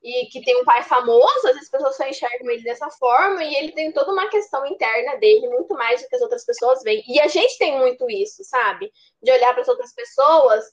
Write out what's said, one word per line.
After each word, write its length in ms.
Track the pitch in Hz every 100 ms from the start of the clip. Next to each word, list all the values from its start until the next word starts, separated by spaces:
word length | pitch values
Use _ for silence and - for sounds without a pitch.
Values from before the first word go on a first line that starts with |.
e 240 | - 494 -
que 160 | 262
tem 180 | - 247
um 40 |
pai 180 | 247 339
famoso, 640 | - 494 480 233 523 554 269
às 80 |
vezes 80 | 285
as 80 | -
pessoas 260 | 539 277 539
só 100 | 269
enxergam 440 | - - 247 247
ele 140 | 233
dessa 260 | 233 247 294
forma, 540 | - 247 247 392 381
e 100 | 311
ele 180 | 285 311
tem 200 | 311 311
toda 200 | 320 277
uma 160 | 392 415
questão 380 | 427 415 269 277
interna 500 | 370 233 220 247 -
dele, 320 | 214 214 240
muito 260 | 247 -
mais 280 | 349 233 247
do 60 | 269
que 80 | 254
as 60 |
outras 220 | 240 247
pessoas 380 | - 240 240 254
veem. 220 | 220 220 220
E 140 | 262
a 80 | 294
gente 280 | 359 480 -
tem 200 | 349 269
muito 320 | 254 247 247
isso, 320 | 202 208 -
sabe? 460 | 392 262 220 190 196 _ _ _
De 80 | 226
olhar 240 | 254 247
pras 140 | - 247
outras 260 | 247 247
pessoas 720 | - 240 - 277 320 269 214 220